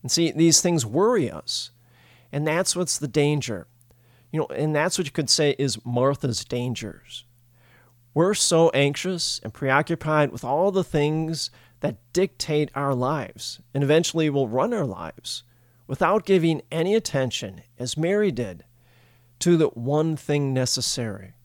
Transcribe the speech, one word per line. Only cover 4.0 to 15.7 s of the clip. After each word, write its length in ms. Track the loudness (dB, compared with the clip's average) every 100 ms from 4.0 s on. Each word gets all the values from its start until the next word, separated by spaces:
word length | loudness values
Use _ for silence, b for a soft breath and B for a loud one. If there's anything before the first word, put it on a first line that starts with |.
| b b b
You 80 | -4
know, 60 | -4
and 280 | -2 0
that's 240 | 2 0 0
what 80 | -4
you 60 |
could 180 | -4 0
say 240 | 2 2 2
is 260 | -2 -2
Martha's 600 | -4 2 2 2 -2 -4
dangers. 800 | -4 -4 -4 -6 -8 -12 -16 -18 -18 _ _ b b b b b _
We're 200 | 0 2
so 360 | 2 2 4 4
anxious 680 | 4 2 0 -4 -4 -4 -6
and 100 | -10
preoccupied 760 | -6 2 2 2 -4 0 2 2
with 100 | 0
all 300 | -4 0 2
the 100 | 0
things 680 | 0 0 0 0 -2 -4 -8 b b b
that 180 | -6 -6 _
dictate 580 | -2 -2 _ -2 -2 -2
our 200 | -2 -2
lives 680 | 0 -2 -4 -6 -12 -14 -14 -8
and 120 | -2
eventually 460 | 4 4 2 0 0
will 180 | 0 0
run 260 | 0 0
our 120 | 0 -4
lives 580 | -6 -12 -12 -12 -12 -14 b b